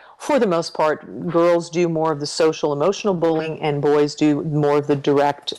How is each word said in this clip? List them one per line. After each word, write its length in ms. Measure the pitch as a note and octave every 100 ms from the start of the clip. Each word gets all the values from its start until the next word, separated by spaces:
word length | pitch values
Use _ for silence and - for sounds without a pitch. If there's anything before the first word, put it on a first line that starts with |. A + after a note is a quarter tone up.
| - -
for 200 | - C#4+
the 80 | A3
most 260 | E3 D#3+
part, 560 | - D#3 D3 - F#2+ F3
girls 400 | E3+ E3+ E3+ E3
do 200 | E3 E3+
more 240 | D#3+ D#3+
of 80 | D3
the 60 | D3
social 460 | - D#3+ D#3 D3+
emotional 400 | C#3+ E3 G3+ G#3+
bullying 480 | F3+ E3 D#3+ D#3+ D3+
and 220 | D#3 C#3+
boys 320 | D3 D3 D3
do 280 | - D3+ C#3+
more 340 | D#3+ D3 D3 D3
of 80 | C#3+
the 100 | C#3+
direct 560 | C#3+ C#3+ C#3+ C#3+ -